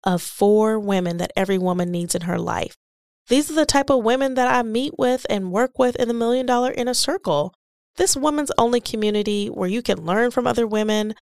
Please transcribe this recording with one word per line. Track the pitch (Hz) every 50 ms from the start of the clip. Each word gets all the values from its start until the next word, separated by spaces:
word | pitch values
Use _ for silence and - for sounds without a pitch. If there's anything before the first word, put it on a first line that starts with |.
| -
of | 196 180 175 -
four | - - - 208 202 208 214 214 220 220 220
women | 208 202 196 190 180 175 170 170
that | 170 - -
every | - 190 190 196 190
woman | 185 180 180 180 180 175
needs | 175 175 175 170 -
in | 175 170
her | 175 175 170
life. | 170 170 170 87 87 - - _ _ _ _ _ _ _ _ _ _ -
These | 240 277 294 -
are | 311
the | 311 302
type | 294 - 277 277 277
of | 277 262 220
women | 226 240 262 269 269 262
that | 247 254 247
I | 254 247 240
meet | 226 214 233 262 294 - -
with | 269 247 247 254 - -
and | - 202 190 185 180
work | 202 247 262 _ -
with | 254 247 240
in | - 254 226
the | 233
Million | 233 233 233 240 254 262
Dollar | 247 247 240 247 247 -
Inner | - 240 240 254
Circle. | 247 - - 311 392 - 190 156 143 147 185 - _ _ _ _ _ _ _ _
This | - 349 392 -
woman's | 277 262 302 294 294 294 269 - -
only | 233 233 240 240
community | 233 - - 220 214 214 208 208 208 208 208 202 202 220
where | - - 190 180
you | 190 240 233
can | - 196 180 165
learn | 165 180 214 233 247
from | 240 - 247
other | 240 240 233 233
women | 220 208 214 214 214 214 214 214 214 220 _ _ _ _